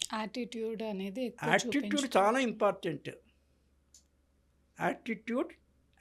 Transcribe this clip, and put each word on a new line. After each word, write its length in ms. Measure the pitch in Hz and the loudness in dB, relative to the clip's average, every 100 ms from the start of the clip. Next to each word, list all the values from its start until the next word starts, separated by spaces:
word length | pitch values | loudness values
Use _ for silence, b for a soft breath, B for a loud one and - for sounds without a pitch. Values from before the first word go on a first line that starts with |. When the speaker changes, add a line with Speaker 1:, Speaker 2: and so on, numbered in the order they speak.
| - | -6
Speaker 1:
యాటిట్యూడ్ 680 | 226 220 254 233 226 220 214 | -4 -4 -6 -6 -4 -4 -4
అనేది 420 | 220 190 196 196 247 | -4 -4 -4 -4 -6
ఎక్కువ 240 | - 156 | -2 2
Speaker 2:
యాటిట్యూడ్ 360 | 185 240 277 208 | 2 4 0 2
Speaker 1:
చూపించు- 320 | 285 269 196 | 0 4 4
Speaker 2:
చాలా 220 | 202 254 | 6 4
ఇంపార్టెంట్. 680 | 247 214 208 196 180 151 - - _ _ _ _ _ _ _ - _ _ _ _ _ _ _ - | 2 2 2 2 -4 -6 -8 -14 _ _ _ _ _ _ _ -20 _ _ _ _ _ _ _ -4
యాటిట్యూడ్, 720 | 170 - - 220 - 240 349 - _ _ _ _ | -2 -2 -6 -8 -4 -4 -4 -8 _ _ _ _